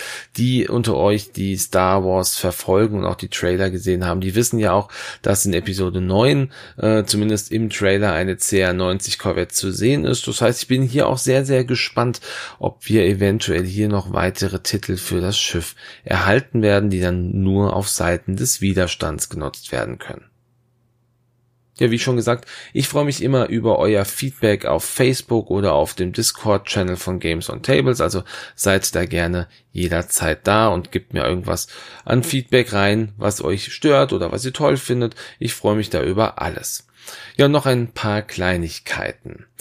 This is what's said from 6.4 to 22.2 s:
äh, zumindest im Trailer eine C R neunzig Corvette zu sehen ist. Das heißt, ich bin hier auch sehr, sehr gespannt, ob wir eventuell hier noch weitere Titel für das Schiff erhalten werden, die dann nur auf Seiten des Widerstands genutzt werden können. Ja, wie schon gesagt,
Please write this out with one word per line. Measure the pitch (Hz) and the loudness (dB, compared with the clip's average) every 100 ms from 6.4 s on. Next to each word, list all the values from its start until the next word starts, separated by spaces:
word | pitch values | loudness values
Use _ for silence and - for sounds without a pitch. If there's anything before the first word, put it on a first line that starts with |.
| 135 - - - | 0 -6 -18 -2
äh, | 110 110 95 | 2 2 2
zumindest | 104 107 104 - | 0 2 0 -2
im | 110 110 | -2 -2
Trailer | - 101 98 104 | 0 2 4 2
eine | 80 92 90 | 0 -2 -2
C | - 98 | 0 2
R | 92 | 2
neunzig | 90 90 95 - - | 2 0 -2 -4 -4
Corvette | 98 90 87 | -2 -2 -2
zu | - 101 | -2 -4
sehen | 95 117 143 - | 0 2 2 0
ist. | 123 - | -2 -2
Das | - | 0
heißt, | 120 120 | 2 2
ich | - | 0
bin | 127 | 0
hier | 131 139 - | 2 2 2
auch | 127 | 0
sehr, | 139 135 135 | 2 2 2
sehr | 131 | 0
gespannt, | 127 123 - - 123 - - - - - | 2 -2 -2 0 0 -2 -8 -14 -14 -6
ob | - - - | -6 -6 0
wir | 110 90 | 4 4
eventuell | 98 101 107 - 82 92 | 4 2 2 0 -2 -2
hier | 98 107 | 0 0
noch | 101 95 | 0 -2
weitere | 95 92 - 98 95 | -2 -2 0 -2 -2
Titel | - - - 92 | -4 -4 -4 -6
für | - 92 | -2 -2
das | 92 101 | 0 -2
Schiff | - 85 80 - - - | -2 -4 -6 -12 -20 -14
erhalten | - 90 95 117 - 120 | -4 0 2 2 0 0
werden, | 104 101 104 | 4 4 2
die | 92 | 0
dann | 90 90 90 98 | 0 0 -2 0
nur | 95 98 98 92 | 2 2 2 0
auf | 95 | -2
Seiten | - 85 87 - 95 | -2 0 -2 -2 -2
des | 123 - | -2 0
Widerstands | 98 95 87 - 82 - - | 0 2 0 -2 -6 -6 -8
genutzt | 80 71 - - | -6 -8 -10 -8
werden | 62 55 - | -6 -4 -8
können. | - - _ _ _ _ _ _ _ _ _ _ _ _ _ _ _ - | -12 -14 _ _ _ _ _ _ _ _ _ _ _ _ _ _ _ -2
Ja, | 123 | 0
wie | 117 | 0
schon | 131 | 0
gesagt, | 123 | 0